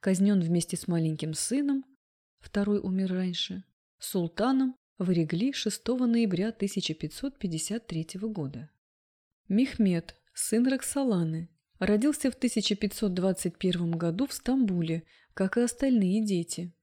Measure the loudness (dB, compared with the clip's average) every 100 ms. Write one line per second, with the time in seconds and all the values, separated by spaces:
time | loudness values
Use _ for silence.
0 | 0 2 4 4 4 0 0 -6 -2 0
1 | 0 -2 -6 -4 -2 0 0 -2 -4 _
2 | _ _ _ _ -6 -2 0 0 0 -2
3 | 0 0 -2 -4 -6 -10 -14 _ _ _
4 | -4 -2 -2 0 2 2 0 -2 _ _
5 | 0 2 2 0 -2 -2 -4 -4 -4 0
6 | 2 4 2 0 -2 -2 -4 -2 -4 -6
7 | -8 -6 -8 -6 -4 -4 -4 -6 -6 -6
8 | -6 -8 -6 -4 -6 -8 -14 _ _ _
9 | _ _ _ _ _ 2 2 2 2 2
10 | -2 -20 _ -8 0 2 2 0 -2 -2
11 | 2 2 0 -4 -8 _ _ _ 2 4
12 | 2 2 -2 0 0 0 -2 -2 -2 0
13 | -2 2 0 0 -4 -2 -2 0 -2 0
14 | 0 0 -4 -2 -2 2 2 2 0 -2
15 | -6 _ _ -2 0 2 0 0 2 4
16 | 4 2 2 0 -2 -8 -10 _